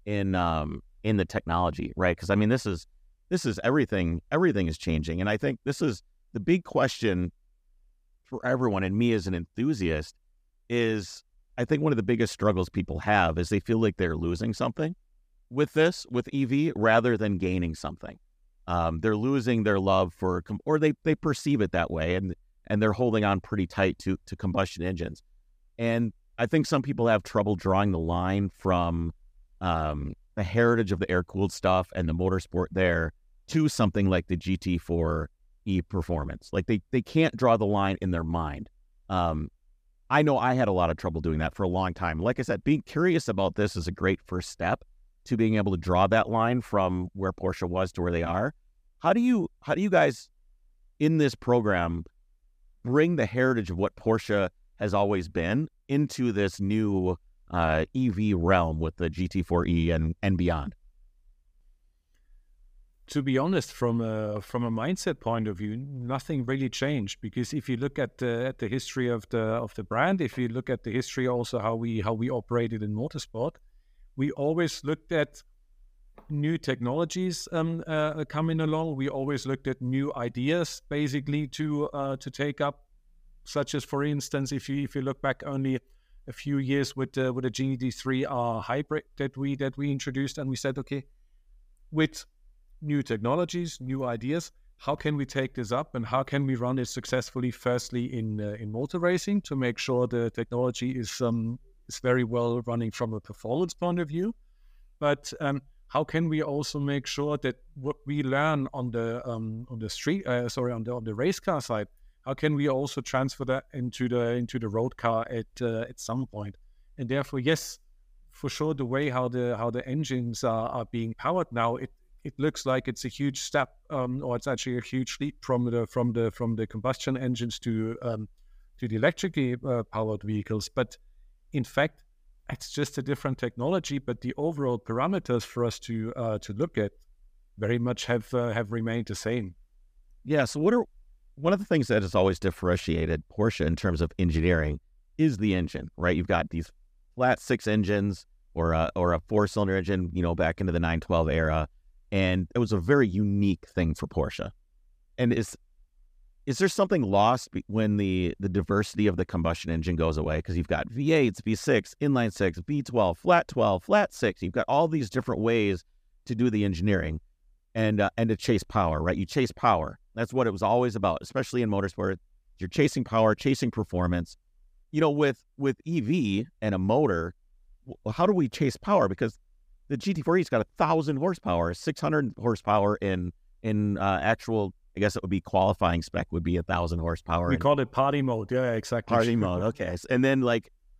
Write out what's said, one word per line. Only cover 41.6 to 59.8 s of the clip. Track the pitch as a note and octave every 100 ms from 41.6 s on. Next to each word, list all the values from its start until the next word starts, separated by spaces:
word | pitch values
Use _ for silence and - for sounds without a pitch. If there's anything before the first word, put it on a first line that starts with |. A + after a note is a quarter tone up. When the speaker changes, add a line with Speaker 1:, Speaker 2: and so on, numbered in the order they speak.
Speaker 1:
a | F#2
long | F2+ F#2
time. | - F2 D#2
Like | G#2+ C3
I |
said, | A#2+ G#2
being | C#3 D3+
curious | - D3+ F3+ E3 -
about | G2 F#2+ F#2+
this | G#2+ F2+
is | E2
a |
great | F#2+ F#2 F#2+
first | - F2+ -
step | - F2+ A#2 - - _ _
to | - A2+
being | A2 A2
able | G2+
to | F2+
draw | F2 F2+ G2
that | A2 -
line | A2+ A2+ B2
from | - G#2 F#2 F#2 F2+
where | G2 F#2+
Porsche | - F#2 - F2+
was | F2+ F#2
to | -
where | F2
they | E2+
are. | E2 F2+ C3 - _ _ _ _
How | E3
do | G#3+
you, | B3 A#3 - _
how | -
do | D#3
you | G3+
guys | F3 D3 A#2+ - _ _ _ _ _ _ -
in | D3+ D#3+
this | C#3+
program | - - B2 G#2+ F2+ E2+ E2+ D#2+ _ _ _ _ _ _ _
bring | A#2+ C#3 E3+ D#3+
the | A2
heritage | B2 C3 A#2+ F#2
of | F2
what | G2+ -
Porsche | A2+ A2 - G2+ F#2 - _ -
has | G#2+
always | G2+ G2+ G2 F2
been | F2+ E2 A#2+ D#3 _ -
into | C#3 C#3+ - B2
this | G2+ G2 -
new, | G2 G#2+ G#2+ G2 F2+ F2 _ _ -
uh, | F2 D#2+ D#2 D#2+
E | B2+ B2+
V | F#2 G#2+
realm | F#2 E2+ F#2 E2 D#2
with | D#2+ -
the | E2+
G | D#2 F2+
T | F#2+
four | E2 F2 -
E | E2+